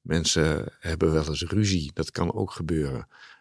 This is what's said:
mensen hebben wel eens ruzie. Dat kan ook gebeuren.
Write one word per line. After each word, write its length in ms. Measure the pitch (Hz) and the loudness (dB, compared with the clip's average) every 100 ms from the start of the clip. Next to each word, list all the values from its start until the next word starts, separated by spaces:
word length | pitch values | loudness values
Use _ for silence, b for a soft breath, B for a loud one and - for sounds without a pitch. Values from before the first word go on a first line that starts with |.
mensen 720 | - 80 78 - 78 76 - - | 0 0 2 2 2 2 -4 -8
hebben 320 | 85 82 82 | -6 2 4
wel 140 | 80 76 | 4 2
eens 160 | 73 | -2
ruzie. 480 | 87 101 104 92 73 | -2 2 2 2 -2
Dat 160 | 78 80 | -6 -6
kan 220 | - 85 | -2 -2
ook 180 | - 101 | -2 -4
gebeuren. 580 | - 80 80 71 64 - B B B | -4 -2 -2 -2 -4 -10 B B B